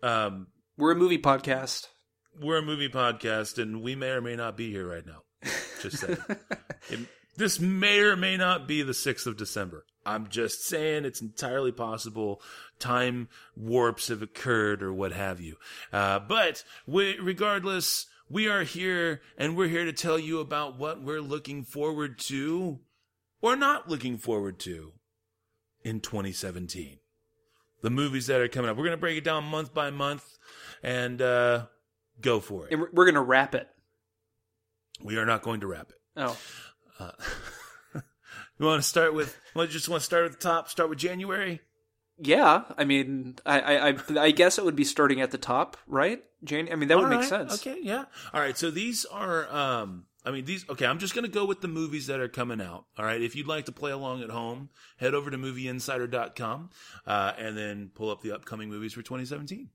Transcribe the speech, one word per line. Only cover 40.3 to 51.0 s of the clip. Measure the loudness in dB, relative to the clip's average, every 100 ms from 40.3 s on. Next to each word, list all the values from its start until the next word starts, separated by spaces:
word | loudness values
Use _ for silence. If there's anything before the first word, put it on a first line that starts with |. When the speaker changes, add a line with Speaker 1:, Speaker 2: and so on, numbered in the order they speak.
Speaker 1:
the | 0
top, | 0 0 0
start | 0 0
with | 2
January? | -2 -2 -4 -2 -2 -4 _ _ _ _ _ _
Speaker 2:
Yeah, | 6 8 10 8 4 -2
I | 4
mean, | 4 2 -2 -6 -8 2
I, | 2
I, | 6 6 6
I, | 2 0 4
I | 6
guess | 8 8 8
it |
would | 2 2
be | 0
starting | 4 4 4
at | 0
the | -2
top, | 0 0 0 -4 -4
right? | 2 2 0 -10 _ -6
Jan-, | -4 -2
I | -2
mean, | 6
that | 6
would | 8
Speaker 1:
All |
Speaker 2:
make | 4
Speaker 1:
right. | 2
Speaker 2:
sense. | 0 -2 -4
Speaker 1:
Okay, | -4 -8
yeah. | -4 -4 -6 -14 -6
All | -2
right, | 0 0
so | -2
these | -2 -4 -4 -6
are, | -6 -2 -2 -2
um, | -2 0 0 -2 -8 -14 _ -6
I |
mean, | -6 -4
these, | -6 -6
okay, | 0 0
I'm |
just | 2